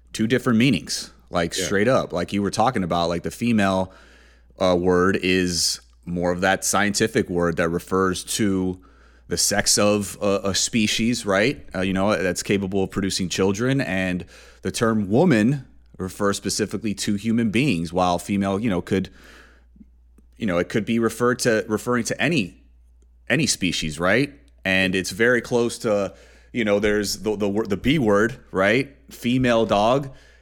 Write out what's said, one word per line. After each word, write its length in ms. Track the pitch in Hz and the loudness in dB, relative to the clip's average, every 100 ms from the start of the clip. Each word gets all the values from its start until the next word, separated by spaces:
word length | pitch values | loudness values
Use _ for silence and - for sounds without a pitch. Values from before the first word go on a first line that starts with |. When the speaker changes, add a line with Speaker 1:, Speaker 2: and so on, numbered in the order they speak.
| - | -12
Speaker 1:
two 140 | - 110 | -4 0
different 320 | 123 131 110 | 0 2 4
meanings, 520 | 131 98 - - - - - | 4 2 -2 -10 -10 -18 -6
like, 260 | 90 85 - | -2 -2 -2
Speaker 2:
Yeah. 80 | 90 | 0
Speaker 1:
straight 220 | 98 107 | 2 4
up, 260 | 127 76 | 2 0
like 180 | 87 90 | -4 -2
you 120 | 101 | -2
were 80 | 98 | -2
talking 320 | 101 113 117 | 0 0 0
about, 260 | 90 87 85 | -2 0 0
like, 140 | 87 | -2
the 80 | 85 | -4
female, 600 | - 117 110 98 95 92 - - - - _ _ - | -4 0 2 4 2 -2 -8 -20 -20 -20 _ _ -2
uh, 180 | 95 90 | 2 2
word 380 | 90 90 92 95 | 4 4 4 2
is 580 | 92 92 90 85 - - - _ - | 2 2 2 0 -2 -4 -12 _ -8
more 260 | 87 87 | -4 -2
of 100 | 90 | 0
that 220 | 95 95 | 0 0
scientific 680 | - 98 104 101 110 120 92 | 0 0 0 0 0 0 -2
word 260 | 87 87 82 | 0 0 0
that 120 | 85 | 0
refers 540 | 85 - 95 95 92 | -2 -2 0 0 -2
to 560 | - - 107 95 92 90 - - - - - | -4 -2 0 0 -2 -6 -12 -20 -20 -20 -8
the 100 | 87 | -2
sex 420 | - 101 - - | 0 0 0 2
of 400 | 104 104 98 - | 2 2 -2 -4
a, 200 | 101 98 | -2 0
a 120 | 98 95 | 0 -2
species, 680 | - 120 107 - 113 120 104 | -2 0 0 0 0 -2 0
right? 420 | 95 117 147 - | 2 2 -2 -8
Uh, 80 | 92 | -4
you 120 | 95 | -2
know, 220 | 95 98 92 | 0 2 2
that's 280 | 90 90 | 0 -2
capable 400 | - 101 98 98 | 0 -2 0 -2
of 80 | 92 | -2
producing 360 | - 98 - 92 | -2 -4 -2 -4
children, 540 | - 95 98 127 135 | 0 0 0 0 -2
and 420 | - 95 92 90 - - - - | -2 -2 -2 -4 -8 -18 -20 -10
the 80 | 95 | -6
term 380 | - 113 110 95 | 0 0 0 2
woman 560 | 113 180 117 110 143 - - - - | 2 4 4 4 0 -6 -20 -20 -10
refers 380 | 92 - 101 101 | -10 -2 -2 0
specifically 560 | 101 - 104 101 107 | -4 -4 -4 -4 -6
to 200 | 98 - 101 | -4 -2 -2
human 360 | 110 113 113 | 0 0 0
beings, 420 | 107 147 85 82 | 0 0 0 -2
while 240 | 87 90 87 | 0 0 0
female, 420 | - 101 98 98 | -2 -2 0 0
you 100 | 117 | 0
know, 120 | 90 | -2
could, 280 | - 98 95 - - - - - _ - - _ _ - _ - | 0 -2 -2 -10 -20 -20 -20 -20 _ -20 -20 _ _ -20 _ -8
you 80 | 110 | -2
know, 120 | 87 | 0
it 100 | - | 0
could 180 | 120 101 | -2 -2
be 120 | 117 | 0
referred 400 | 113 - 120 120 | 0 0 0 0
to, 260 | 127 110 107 | 0 0 0
referring 360 | 107 - 123 | -4 -2 -2
to 160 | 110 - | -2 -2
any, 420 | 123 170 87 - - _ _ - _ _ - | 0 0 -2 -8 -20 _ _ -20 _ _ -2
any 160 | 127 131 | 0 0
species, 540 | - 92 - 78 76 | 0 -2 -2 -6 -2
right? 340 | 87 110 143 - - _ 95 | 2 2 0 -6 -20 _ -2
And 300 | 95 95 95 | 2 2 0
it's 160 | 90 | -4
very 280 | 95 117 123 | 0 2 2
close 380 | 117 120 120 117 | 0 0 0 -2
to, 340 | 117 104 95 - - - - | -2 0 -2 -8 -20 -20 -10
you 140 | 123 107 | -4 2
know, 140 | 101 | 2
there's 380 | 104 104 98 - | 2 0 -2 -4
the, 180 | 104 101 | -4 -2
the 120 | 104 | -2
wor-, 200 | 101 101 | -2 -2
the 100 | 95 | -2
B 220 | 120 156 | 0 2
word, 380 | 110 101 113 131 - | 4 4 2 -2 -8
right? 460 | 90 98 123 135 - - | 0 2 2 -2 -10 -20
Female 560 | - 120 127 127 117 107 | -8 -2 0 2 2 2
dog. 420 | 104 107 131 139 - - - | 2 2 2 -2 -14 -20 -20